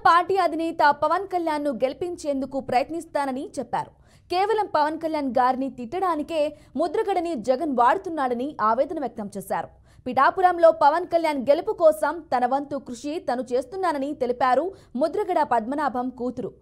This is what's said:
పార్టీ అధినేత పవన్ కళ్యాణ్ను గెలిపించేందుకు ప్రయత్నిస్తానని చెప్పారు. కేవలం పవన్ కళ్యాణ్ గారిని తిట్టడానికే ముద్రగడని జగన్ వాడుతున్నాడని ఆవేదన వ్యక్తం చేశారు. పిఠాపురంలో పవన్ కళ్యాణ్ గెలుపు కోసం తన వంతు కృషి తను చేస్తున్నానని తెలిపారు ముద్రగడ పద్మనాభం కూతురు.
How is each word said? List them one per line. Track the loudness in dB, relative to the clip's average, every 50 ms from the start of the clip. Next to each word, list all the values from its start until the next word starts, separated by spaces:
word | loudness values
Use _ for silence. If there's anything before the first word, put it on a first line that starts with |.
| 4
పార్టీ | 4 4 4 4 2 0 0
అధినేత | 0 0 0 -2 -4 -4 0 2 2 2 4 2 0
పవన్ | 0 0 -2 -2 -4 -4
కళ్యాణ్ను | -4 -2 -2 -2 -2 -2 -4 -2 -2 -2
గెలిపించేందుకు | -4 -2 -6 -6 -8 -8 -6 -6 -4 -4 -4 -4 -4 -6 -8 -6 -2
ప్రయత్నిస్తానని | 0 0 0 0 -4 -10 -10 -6 -4 -4 -4 -2 -4 -6 -8 -10 -10 -10
చెప్పారు. | -8 -6 -6 -6 -6 -6 -12 _ _ _ _ -20 _ _
కేవలం | -2 0 0 2 2 0 0 0 2
పవన్ | 2 2 2 0 -4
కళ్యాణ్ | -4 -4 -2 -2 -2 0 2 2
గారిని | 2 2 2 0 -2 -6 -6 -8
తిట్టడానికే | -10 -8 -4 -2 -2 -2 -2 -2 -4 -4 -2 -2 -2 -2 -2 -8 -18 -12 _
ముద్రగడని | -2 -2 0 0 -2 0 0 0 0 0 -2 -4 -4 0 0
జగన్ | 0 0 0 -2 2 4
వాడుతున్నాడని | 4 4 4 2 0 -4 -4 -4 -2 -2 -2 -4 -4 -6 -4 -2 0 2
ఆవేదన | 2 2 0 -2 -2 -6 -6
వ్యక్తం | -6 -8 -8 -10 -10 -10
చేశారు. | -12 -8 -6 -6 -6 -6 -8 -12 -20 _ _ -20 -12 _
పిఠాపురంలో | -2 2 4 4 4 4 4 4 4 4 6 6 6 6 8 4
పవన్ | 4 4 4 0 0 0
కళ్యాణ్ | 0 2 2 0 0 2 2
గెలుపు | 2 2 2 -2 0 4
కోసం | 4 4 6 4 0 -2 -2 -4 -4 -2 0
తన | 0 2 2 0
వంతు | -2 -2 -4 -8 -8 -8
కృషి | -10 -12 -10 -8 -8 -8 -6 -4
తను | -4 -4 -4 -4 -2
చేస్తున్నానని | -2 -4 -4 -4 -6 -4 -2 -2 -2 -2 -4 -6 -4 -4 -4
తెలిపారు | -4 -2 0 2 2 2 2 2 -2 -6 -10 -18 _ -4 -2
ముద్రగడ | -2 -2 0 -2 -2 0 0 0 2 2 2
పద్మనాభం | 0 0 -2 -4 -2 -2 -2 -2 -4 -6 -6 -6 -6
కూతురు. | -6 -6 -6 -6 -8 -10 -10 -14